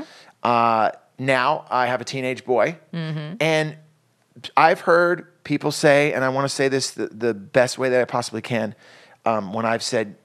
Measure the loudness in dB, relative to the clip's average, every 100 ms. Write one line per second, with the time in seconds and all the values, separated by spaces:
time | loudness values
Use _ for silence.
0 | -10 -16 -20 _ 0 2 2 2 0 -2
1 | _ -6 0 2 2 -2 -2 0 0 -2
2 | -6 -6 -6 -6 -2 2 0 -2 _ -10
3 | -8 -8 -10 -2 0 0 -2 -6 -20 _
4 | _ _ _ -20 -4 4 4 4 4 4
5 | 4 0 -6 _ -4 -4 -2 2 4 4
6 | 4 0 -2 0 -2 0 0 0 -2 -6
7 | -8 -4 -4 -4 0 2 2 0 0 0
8 | 0 -2 -4 -8 -6 -4 -4 -8 -20 -20
9 | -20 _ -2 -2 -4 -4 -2 -2 -2 -4
10 | -4 -10